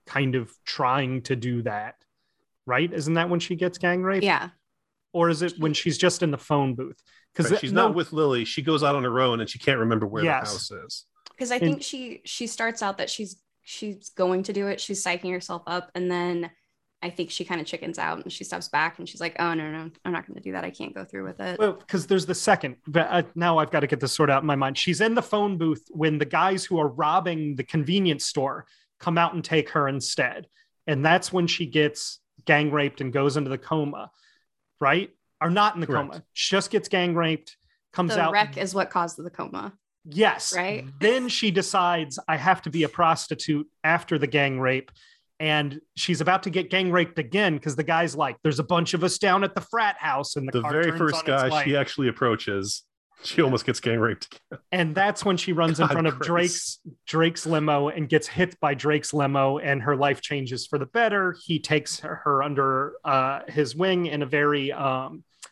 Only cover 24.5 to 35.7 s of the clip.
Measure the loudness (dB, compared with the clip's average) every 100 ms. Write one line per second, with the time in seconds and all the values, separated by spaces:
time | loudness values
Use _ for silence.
24.5 | 2 0 0 0 2 2 2 2 0 0
25.5 | 2 0 0 -4 0 2 2 2 2 2
26.5 | 2 0 0 0 0 2 2 2 -2 -2
27.5 | -4 -2 0 2 2 2 2 -2 -2 -2
28.5 | -4 -12 _ _ _ 0 2 2 0 0
29.5 | 0 2 2 0 -2 -4 -2 -2 -2 -12
30.5 | _ _ _ -4 2 4 4 4 0 0
31.5 | 0 0 2 2 0 -12 -12 _ _ 2
32.5 | 4 4 0 0 -2 -4 0 2 0 -2
33.5 | -6 -4 -2 -2 -6 -14 _ _ _ _
34.5 | _ _ -2 2 2 0 _ _ -4 0
35.5 | 4 2